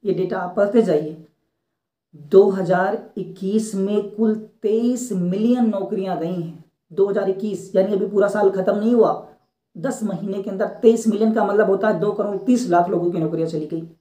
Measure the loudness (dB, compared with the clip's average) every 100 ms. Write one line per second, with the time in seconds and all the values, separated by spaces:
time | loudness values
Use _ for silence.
0 | -4 -4 -2 -4 -6 -2 2 4 4 2
1 | -2 -12 -20 _ _ _ _ _ _ _
2 | _ -20 4 6 6 4 0 2 2 -2
3 | -8 -12 -12 -8 -2 -2 -2 -4 -2 -2
4 | -4 -2 0 0 -6 _ -2 0 0 -2
5 | -4 -4 -2 0 0 2 2 0 -4 -4
6 | -4 -4 -4 -6 -8 -12 -20 _ _ -2
7 | 0 0 -2 -4 -4 -8 -4 0 0 0
8 | 0 0 0 2 2 2 -2 0 2 4
9 | 4 2 -8 _ _ _ _ -10 -8 -6
10 | -6 -6 -6 -8 -8 -4 -6 4 4 4
11 | 2 2 2 2 0 2 2 2 2 0
12 | -2 -2 -4 -4 0 0 4 2 2 0
13 | -2 -2 -4 -2 -4 -4 -6 -8 -10 -18